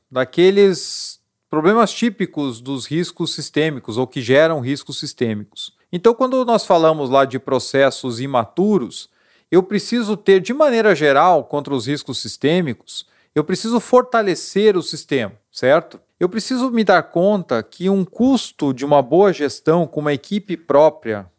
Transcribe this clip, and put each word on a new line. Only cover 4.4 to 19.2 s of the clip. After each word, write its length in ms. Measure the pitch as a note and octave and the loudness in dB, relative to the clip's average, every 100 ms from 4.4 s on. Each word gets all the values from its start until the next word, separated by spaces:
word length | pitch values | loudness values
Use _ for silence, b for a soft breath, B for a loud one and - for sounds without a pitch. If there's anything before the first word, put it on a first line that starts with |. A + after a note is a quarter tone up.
| E3 D#3 | 4 0
riscos 400 | B2 C#3 - C3+ | -4 -8 -8 -10
sistêmicos. 760 | D3+ - A#2 G#2 G#2 - - _ - | -10 -4 -4 -4 -10 -16 -16 _ -10
Então, 220 | F3 A3+ | 0 0
quando 300 | A#3 B3+ C4 | 2 -2 0
nós 200 | A#3+ A3+ | 0 0
falamos 440 | - F3 D#3+ D#3 C3 | 2 2 4 2 2
lá 160 | C3+ | 2
de 120 | C3 C3 | 2 -2
processos 800 | - C3+ - C#3 C3+ - C3 A2+ | -4 -4 0 2 2 0 -8 -8
imaturos, 920 | C3+ B2+ A2+ - G#3 G3 G#2 - - _ _ _ - | -4 -4 -4 -2 0 0 -2 -12 -16 _ _ _ 0
eu 100 | F#3 | 0
preciso 560 | F#3 G#3 - A#3+ G#3+ G#3 | 2 -4 -2 -4 -4 -2
ter, 220 | - F#3+ | 2 2
de 140 | G3+ | 2
maneira 420 | C#4 D4+ A#3 G#3+ | 0 2 2 2
geral, 480 | D3+ D3+ C#3 F3 D#3+ | 2 2 4 4 2
contra 300 | A#2 D3 C#3 | 0 -8 -4
os 140 | C3+ A2+ | -6 -4
riscos 320 | D3 - A#2+ | -6 -6 -8
sistêmicos, 840 | A#2 - C#3 F3+ D#3 A2+ - - - _ _ | -8 -2 0 0 -2 -8 -10 -12 -12 _ _
eu 80 | D3 | -6
preciso 360 | D3+ F#3 A3+ A#3 | -4 -4 -2 -2
fortalecer 960 | - B3 B3 A3+ G3+ D3+ - G3 G#3+ | 4 2 4 0 0 -2 -2 2 2
o 60 | F#3 | 2
sistema, 520 | - E3 - C3+ G#2 - _ | -2 -8 -4 -4 -4 -10 _
certo? 480 | - B2+ D#3+ - - _ - | -2 2 2 0 -20 _ -6
Eu 100 | F3+ | -4
preciso 420 | A3 - B3+ C4 | -4 -4 -2 -2
me 120 | A#3 | 0
dar 200 | G#3+ F3+ | 2 2
conta 580 | - E3+ G3 G3+ E3 A#2+ | 2 0 0 0 -2 -4
que 280 | - - F#3 | -4 -6 -2
um 160 | G3 | -2
custo 680 | F3 - B3+ C4 - - C#3+ | -2 0 0 0 -2 -4 -4
de 120 | B2+ | -2
uma 160 | C#3+ D3 | 2 2
boa 300 | B2 E3+ | 4 2